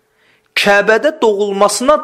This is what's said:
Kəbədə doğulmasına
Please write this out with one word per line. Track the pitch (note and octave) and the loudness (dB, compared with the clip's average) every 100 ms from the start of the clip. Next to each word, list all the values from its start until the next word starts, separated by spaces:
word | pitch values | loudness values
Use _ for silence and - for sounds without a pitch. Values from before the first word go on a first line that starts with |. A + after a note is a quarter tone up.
| _ _ _ _ _ - | _ _ _ _ _ -4
Kəbədə | G3+ G3+ G3+ A3 C#4+ D#4 | 0 2 2 0 0 -2
doğulmasına | A3+ G3 G#3 G3 G3+ - B3+ D4+ | -2 0 -2 0 0 0 0 0